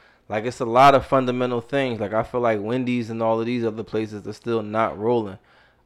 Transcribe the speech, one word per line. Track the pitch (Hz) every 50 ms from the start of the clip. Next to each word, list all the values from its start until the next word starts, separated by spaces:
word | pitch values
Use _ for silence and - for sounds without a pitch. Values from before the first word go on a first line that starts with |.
| _ _ _ _ _ -
Like, | 101 107 107
it's | 123 120 -
a | 131
lot | 113 113 123 135 143 139
of | 131 -
fundamental | - 143 135 131 123 123 123 123 123 123 120
things. | 117 - 143 139 135 127 117 104
Like, | 107 95 110
I | 110
feel | 120 - - 123
like | 120 117 110 104
Wendy's | 101 110 123 131 127 123 123 123 113 107
and | 113 113
all | 113 113 113 113
of | 113
these | 120 123 123 117
other | 113 107 110 101
places | - - 110 110 104 107 104 -
are | 104 107
still | - - 120 117 113
not | 104 104 107 110 113 90 73
rolling. | 92 107 117 123 120 110 95 95 - _ _ _ _ _ _ _ _ _